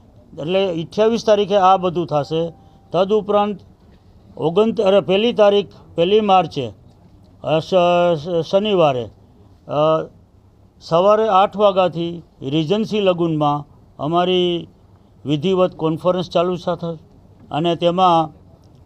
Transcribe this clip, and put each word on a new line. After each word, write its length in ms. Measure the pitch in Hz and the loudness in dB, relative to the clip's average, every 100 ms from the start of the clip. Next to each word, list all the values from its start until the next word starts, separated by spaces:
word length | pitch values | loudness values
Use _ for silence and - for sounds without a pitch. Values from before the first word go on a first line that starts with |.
| _ - - - | _ -20 -20 -12
એટલે 440 | 151 190 196 165 | -4 -2 -2 -4
અઠ્યાવીસ 420 | 165 - 220 233 - | -6 0 0 0 2
તારીખે 300 | 208 196 202 | 2 2 2
આ 220 | 185 190 | 4 4
બધું 300 | 180 175 160 | 0 -4 -4
થશે. 460 | 147 139 160 165 - - - - | -4 -2 -4 -4 -8 -20 -20 -6
તદુપરાંત 680 | 170 190 214 202 208 208 202 - _ - - _ - - - | -2 0 0 0 0 0 -4 -14 _ -20 -20 _ -20 -20 -6
ઓગણ-, 460 | 147 175 226 208 | -2 2 2 2
અરે, 160 | 190 196 | 2 2
પહેલી 340 | 143 196 233 | 2 0 0
તારીખ, 340 | 214 202 202 - - - - | 2 4 4 0 -10 -10 -4
પહેલી 260 | 175 208 | 2 2
માર્ચે, 520 | 208 190 165 143 117 - - _ _ - - - | 4 2 2 -4 -10 -12 -20 _ _ -20 -20 -12
અ, 160 | 131 160 | -4 -4
શ-, 140 | 156 185 175 175 175 160 | 0 2 2 2 2 -2
શ-, 280 | 160 170 - | -4 -4 -2
શનિવારે, 600 | 196 214 190 156 127 110 - - _ - _ - | -2 0 2 2 0 -6 -14 -20 _ -20 _ -8
અ, 400 | 139 156 156 156 - _ _ _ _ _ _ | -2 0 0 -4 -14 _ _ _ _ _ _
સવારે 460 | - 165 190 214 220 | -2 2 4 2 2
આઠ 300 | 190 202 196 | 2 2 2
વાગ્યાથી 680 | 208 190 180 156 170 170 - - | 2 2 0 -2 -8 -8 -16 -14
રીજન્સી 600 | 135 151 156 208 202 208 | -4 -2 0 -2 -2 -2
લગુનમાં 680 | 190 170 170 156 147 147 147 - - - | 0 0 -2 0 0 -2 -6 -20 -20 -10
અમારી 680 | 143 170 180 185 180 170 - _ _ - _ _ 123 | -4 -2 0 0 -2 -4 -10 _ _ -20 _ _ -6
વિધિવત 500 | 151 170 185 185 - | -4 -2 0 0 -2
કોન્ફરન્સ 540 | 160 160 175 180 175 | -4 -2 -2 -2 -2
ચાલુ 260 | 180 175 180 | -2 -2 -4
થશે 440 | 180 170 170 160 - - - - - | -6 -8 -8 -12 -18 -20 -20 -20 -10
અને 240 | 139 170 170 | -4 -4 -2
તેમાં 580 | 170 175 185 165 156 - - - _ _ | -2 2 2 2 0 -8 -20 -20 _ _